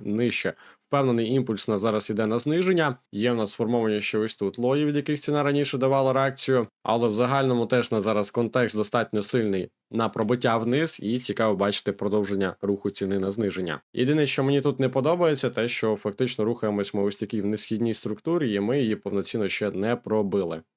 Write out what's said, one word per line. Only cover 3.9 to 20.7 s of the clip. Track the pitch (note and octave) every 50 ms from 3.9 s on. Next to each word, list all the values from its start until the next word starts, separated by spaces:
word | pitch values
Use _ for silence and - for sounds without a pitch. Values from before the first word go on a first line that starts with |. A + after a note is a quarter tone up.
| G#2 G#2
ще | G2+ - - G#2+
ось | A2 A2 -
тут | - G2+ G2 - A#2
лої, | A#2+ B2+ C3+ D3 D3+
від | D3 D3
яких | D3 C#3+ D3+ D3 C#3+
ціна | - D3+ D3 D3
раніше | C#3+ C#3+ C#3+ C#3+ C#3+ - - B2+
давала | C3 C3+ C#3 C3+ C3+ C3
реакцію, | B2+ C3+ C3+ C3+ C3 - - C#3 C3 B2 A2 - _ _
але | - - A2+ A#2 A#2+ A2+
в |
загальному | G#2 A2 B2 B2 C#3 C#3 C3+ C3 B2 A#2+ A#2
теж | - C3 B2 A2+ -
на | A#2+ G#2+
зараз | F#2+ A2 G#2 G#2 G2+ -
контекст | - A#2+ A#2 G#2+ - B2+ A#2+ G#2 -
достатньо | G#2+ G#2 - - A#2+ A2 - - G#2
сильний | G2+ - - B2 A2 G#2 G2 F#2 F2+ - _ _ _ -
на | A2 A2+ A2+ G#2
пробиття | - - A2 G#2 B2 B2 C3 A#2+ A2+
вниз, | A2+ A2 A#2+ B2+ D3 E3 D#3 - -
і | - G#2 A#2+ B2
цікаво | - - G2 - A2+ A2 G2+
бачити | F#2 G2 G#2 G2+ - - G#2
продовження | G2 - G2+ G2+ G#2 G#2+ G2+ F#2+ G2+ G2 F#2+ F#2 - -
руху | - G2+ G2+ G2 - G2+
ціни | - - G2+ F#2+ G2 G2
на | F#2+ G2
зниження. | G2+ A2+ G#2+ G2 E2+ F#2+ F#2 E2 D2+ - _ _ -
Єдине, | - B2+ C#3 D3+ D#3 D3
що | C3 - D3 C3+
мені | C#3 C#3+ C#3
тут | C3+ D3 B2 -
не | C3+ B2+
подобається, | B2+ C3+ B2+ D3+ F3 F3 F3 D#3+ D3 C3 - -
те, | - A2+ A2+ A#2+
що | - - A#2 A2 G#2+
фактично | G2+ - G#2 G2 - B2+ A#2+ - - G#2+
рухаємось | A2+ A#2 - A2 G#2+ G#2 G2+ G2 - -
ми | G2+
ось | G2+ G#2 G2+
такій | - A2 - A2+ G#2+
в | G2
несхідній | G#2 G#2+ G#2 - - A2+ G#2 A#2 A#2 G#2+
структурі, | - - G#2 G#2+ - - D#3+ E3+ F3 D3 A2+
і | G2+ G2+
ми | G2+ A2 C3 D3
її | B2 A2 G#2
повноцінно | G#2 - G2+ G2 G2 F#2 - - A2+ G2+ F#2
ще | - - G#2+ G2+
не | D#2+ F#2+ G2+ A2+ A#2+
пробили. | A#2+ - G2 G#2+ G#2+ G2+ F#2+ G2+ G2+ F2+ E2 E2 D#2+ - _